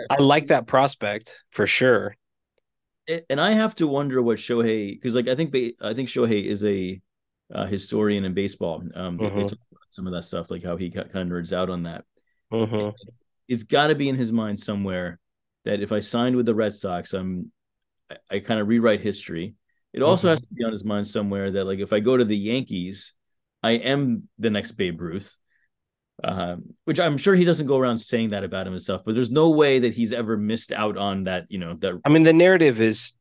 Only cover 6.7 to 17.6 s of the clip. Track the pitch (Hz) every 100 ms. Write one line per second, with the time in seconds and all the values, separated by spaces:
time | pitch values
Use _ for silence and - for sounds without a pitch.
6.7 | 98 92 95 _ _ _ _ _ - 95
7.7 | 98 - 110 104 101 95 90 98 - 92
8.7 | 78 85 87 90 87 107 101 101 107 _
9.7 | _ _ - 92 87 85 90 85 87 87
10.7 | 87 90 90 - 98 90 87 85 90 92
11.7 | 87 85 82 - _ _ _ - 113 110
12.7 | 107 104 104 101 - _ _ - 120 -
13.7 | 147 151 151 139 131 117 113 107 101 -
14.7 | 101 98 90 90 85 _ _ _ _ 113
15.7 | 104 98 107 101 120 123 127 117 107 107
16.7 | 98 98 90 - 95 92 90 82 _